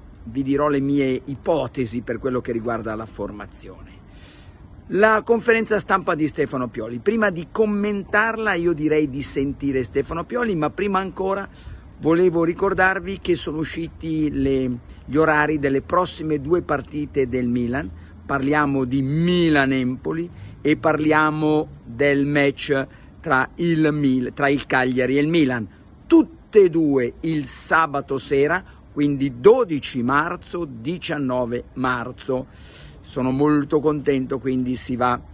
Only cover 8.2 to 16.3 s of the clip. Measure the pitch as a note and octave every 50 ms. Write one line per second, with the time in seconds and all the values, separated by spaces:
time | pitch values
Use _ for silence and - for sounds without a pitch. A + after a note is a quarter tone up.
8.2 | A3 A3+ A3 A3 A3 G#3+ F#3+ F3 E3+ F3 E3+ D3 D3+ D3+ D3+ D#3 D#3 C#3 B2+ C#3+
9.2 | B2+ - - D3+ C#3 C#3+ B2+ - C#3+ C#3 C3 C3 B2 - - C#3 C#3 - E3 E3+
10.2 | E3+ - A3+ B3 A#3+ A3+ F#3+ D#3 D3+ D3 - - G3 G#3 F#3+ F#3 F#3+ F#3 F#3 G3
11.2 | F#3+ F#3+ E3 - G3 - - - - - - - - - - - - D3+ E3 E3+
12.2 | F#3 F#3 E3 E3+ E3 E3 E3+ E3 F#3+ G3 F#3+ E3+ F#3 F#3+ F#3+ F#3+ F3 F#3 G3 -
13.2 | - F3 F3 - - E3 D3 D#3 D#3 - - E3+ E3 D#3 - - - E3 D#3 D#3
14.2 | D3+ D3 C#3 C#3 C3+ C3+ C3+ C3 C3 B2+ B2 A#2+ - - - - - - B2 D3+
15.2 | D#3+ D#3 D3+ D3+ D3 D3+ D#3 D3+ C#3 C#3 C3+ C3+ - - - F3+ F#3 - - -
16.2 | D#3+ D#3